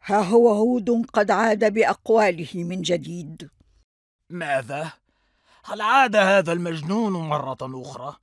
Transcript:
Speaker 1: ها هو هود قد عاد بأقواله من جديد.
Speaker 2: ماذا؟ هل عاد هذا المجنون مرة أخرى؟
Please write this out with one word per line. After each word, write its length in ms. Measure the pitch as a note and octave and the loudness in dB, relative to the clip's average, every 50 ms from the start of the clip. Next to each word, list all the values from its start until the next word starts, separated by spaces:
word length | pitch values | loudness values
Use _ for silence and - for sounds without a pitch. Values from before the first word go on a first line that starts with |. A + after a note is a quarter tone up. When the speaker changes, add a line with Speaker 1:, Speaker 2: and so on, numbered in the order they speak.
| _ | _
Speaker 1:
ها 140 | - F#3 G#3 | 0 0 0
هو 280 | G3+ F3 G#3+ A#3 A#3+ A#3 | 2 4 4 6 6 6
هود 560 | G#3+ G#3 A3 A#3+ B3 B3 G3 G#3 A#3+ A#3 A#3 - - | 4 4 2 0 0 -2 0 0 0 0 0 -2 0
قد 180 | A#3 G#3 G3 | 0 2 2
عاد 420 | G#3 F#3 A3 A3+ G#3 G3+ A3+ G#3+ G3+ | 2 2 2 0 2 2 2 0 2
بأقواله 880 | A3 G#3+ - F#3+ - _ - A3 A3+ G#3+ G3 F3 D#3+ E3+ C3+ - F3+ E3+ | 2 0 0 0 -4 _ 2 4 4 4 2 0 -2 -8 -10 -8 -8 -8
من 180 | E3+ F3+ F#3 | -6 -8 -6
جديد. 680 | E3+ D3+ F3 F3 - D#3 E3+ F3+ E3 - D#3+ - D#3+ C#3 _ _ _ _ _ _ _ _ _ _ _ _ _ _ _ _ | -4 -2 -4 -4 -4 -8 -12 -12 -12 -14 -16 -18 -20 -20 _ _ _ _ _ _ _ _ _ _ _ _ _ _ _ _
Speaker 2:
ماذا؟ 640 | E3 F3+ E3 D3 C#3 C3+ B2 A2 C#3 C#3+ D#3 D#3+ - _ _ _ _ _ _ _ _ _ _ _ _ _ _ | -12 -10 -4 -2 -2 -2 -2 -4 -8 -8 -8 -10 -12 _ _ _ _ _ _ _ _ _ _ _ _ _ _
هل 180 | - G#3 G#3+ | -14 -10 -4
عاد 340 | G#3+ G#3+ B3 C#4 C4+ A#3+ G3+ | 0 2 4 4 4 4 4
هذا 380 | G#3+ G3 F#3+ G3 G3 F3+ D#3 E3+ | 4 4 6 4 4 4 2 -2
المجنون 600 | F3 F3 F3 E3 D#3 D3 D#3+ G3 A3+ A#3 G#3 F#3+ | -2 -2 -4 -6 -6 -4 -2 -2 -2 0 -2 -2
مرة 440 | F3 E3 D#3 D3+ D3 C3 C3 C3 - | -4 -4 -4 -4 -4 -4 -6 -8 -8
أخرى؟ 560 | C3 C3 C3 C3 B2+ C#3 C3 A#2+ B2 C#3+ D3 _ | -10 -10 -10 -12 -12 -14 -14 -12 -14 -14 -14 _